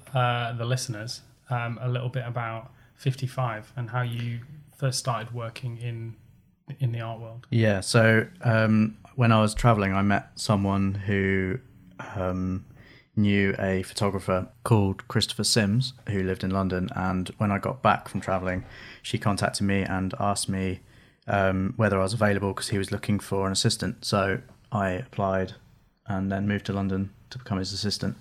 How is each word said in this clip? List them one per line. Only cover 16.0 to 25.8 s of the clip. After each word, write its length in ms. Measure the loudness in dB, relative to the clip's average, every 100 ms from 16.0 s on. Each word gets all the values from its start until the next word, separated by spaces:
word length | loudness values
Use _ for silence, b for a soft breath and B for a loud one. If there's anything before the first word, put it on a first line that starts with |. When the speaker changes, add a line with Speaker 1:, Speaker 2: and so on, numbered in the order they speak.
| -4
Speaker 2:
who 140 | -2
lived 220 | -2 -2
in 60 | 0
London. 380 | 0 0 0 -2
And 340 | -2 -2 -2 -4 -2
when 120 | 0
I 80 | 0
got 240 | -2 0
back 260 | 2 2 0
from 120 | -6
travelling, 440 | -2 0 0 -4 -6 B B B
she 160 | -8 -2
contacted 480 | 0 0 0 0 0
me 160 | 0
and 320 | 0 -2 -2 -2
asked 280 | -2 0 -2
me, 320 | -2 -2 -4 b b b b -2
um, 460 | 2 2 2 -2 2
whether 220 | 2 4
I 40 |
was 80 | 2
available 400 | 2 2 4 0
'cause 140 | -4 -2
he 100 | -2
was 140 | -2
looking 260 | -4 -2 -2
for 280 | 0 -2 0
an 60 |
assistant. 520 | 0 0 0 -4 -6
So 360 | -2 0 0 -2 -6 -20 -6
I 200 | -2 -2
applied 640 | -2 -8 -4 -2 0 -4 -8 -20 -20